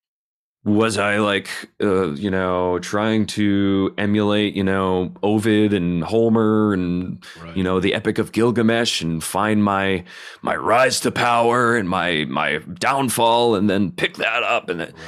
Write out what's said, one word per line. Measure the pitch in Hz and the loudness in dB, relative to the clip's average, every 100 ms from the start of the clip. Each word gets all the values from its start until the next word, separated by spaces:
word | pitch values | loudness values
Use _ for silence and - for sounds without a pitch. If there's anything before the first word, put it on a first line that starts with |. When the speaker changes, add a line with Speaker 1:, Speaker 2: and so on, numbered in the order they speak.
| _ _ _ _ _ _ | _ _ _ _ _ _
Speaker 1:
was | 104 104 113 104 | 0 2 2 2
I, | 101 104 | 0 0
like, | 104 98 95 - - - | 0 0 -4 -10 -14 -4
uh, | 104 95 90 | 0 2 0
you | 73 101 | -2 -2
know, | 95 92 90 90 87 | -2 0 0 0 -2
trying | 90 104 110 110 98 | -2 -2 0 0 0
to | - 104 101 98 98 95 - | -2 0 2 2 2 0 -2
emulate, | 101 104 104 104 104 | 0 0 2 2 0
you | 98 | 0
know, | 95 95 95 92 90 - | -2 0 0 0 -2 -4
Ovid | 104 110 110 107 107 | 0 0 2 2 2
and | 101 87 87 | 2 0 -2
Homer | 80 110 113 113 107 107 107 | 0 2 4 4 4 2 2
and, | 95 90 87 90 92 - - | 0 -2 -4 -6 -10 -16 -18
Speaker 2:
Right. | 82 87 | -10 -4
Speaker 1:
you | |
know, | 92 92 | 0 0
the | 95 | 0
Epic | 110 110 107 | 0 -2 -2
of | 101 | -2
Gilgamesh | - 117 113 113 117 117 - | 0 2 2 2 2 0 -2
and | 82 82 | -4 -4
find | - 92 107 107 | -4 -2 0 2
my, | 101 98 98 92 90 - - - | 2 2 0 -2 -4 -16 -20 -10
my | - 82 | -6 -2
rise | 76 117 131 - | 2 2 2 0
to | 120 | -2
power | - 120 120 117 120 117 117 | 0 0 2 2 2 2 0
and | 92 | 0
my, | 92 87 80 73 | -2 0 -2 -2
my | 69 76 76 | -2 -2 -2
downfall | 80 90 113 135 131 113 117 117 120 | -6 -4 -2 0 -2 2 2 4 4
and | 104 101 | 2 2
then | 98 95 | 2 0
pick | - - - | -2 -4 -2
that | 113 117 | -4 -2
up | 104 113 - | -2 -2 -4
and | 85 | -6
then, | 82 - | -8 -12